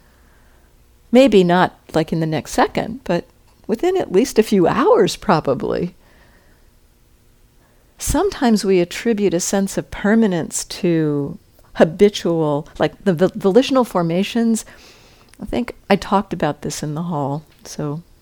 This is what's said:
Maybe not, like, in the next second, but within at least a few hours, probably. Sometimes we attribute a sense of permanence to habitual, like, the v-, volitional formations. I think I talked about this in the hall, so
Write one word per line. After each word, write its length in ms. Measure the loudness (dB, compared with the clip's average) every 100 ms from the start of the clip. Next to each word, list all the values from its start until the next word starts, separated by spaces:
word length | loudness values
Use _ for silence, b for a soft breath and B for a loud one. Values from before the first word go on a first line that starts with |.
| b b b b b b b b _ _ _
Maybe 320 | 4 6 6
not, 340 | 6 4 2 -2 -6
like, 200 | -4 -2
in 80 | -2
the 40 | -2
next 260 | -4 -4
second, 500 | -2 -2 -2 -6 -6
but 220 | -4 -4 -6 _ _ _ -8
within 300 | -4 -2 -2
at 160 | 0
least 260 | 0 0 0
a 40 |
few 240 | 2 4 2
hours, 500 | 2 2 4 2 -2
probably. 800 | 0 0 0 -2 -2 -4 -6 -10 b b b b b b b b _ _ _ _ _ _ _ _ _ _ _ -10
Sometimes 680 | -4 0 0 0 2 2
we 160 | 2 2
attribute 540 | 0 -2 -2 0 0
a 80 | 0
sense 360 | -2 -2 -2 -6
of 140 | -8
permanence 720 | -4 0 2 2 0 -6 -8
to 720 | -10 -4 -2 0 0 -2 -4 -8 _ _ _
habitual, 960 | 2 2 4 2 2 -2 0 0 -2 -6 -4
like, 240 | -4 -2
the 100 | -2
v-, 220 | 2 0 0
volitional 480 | 2 4 4 2
formations. 800 | 0 -2 -2 -2 -2 -2 0 -2 -4 B B B B B B -18
I 40 | -8
think 300 | -6 -6 -6 -2
I 80 | -2
talked 340 | 0 -2 -2
about 300 | -4 -4 -4
this 200 | -8 -8
in 120 | -8
the 100 | -6
hall, 400 | -6 -4 -4 -6 -10 _ -16
so 360 | -8 -8 -8 -12 _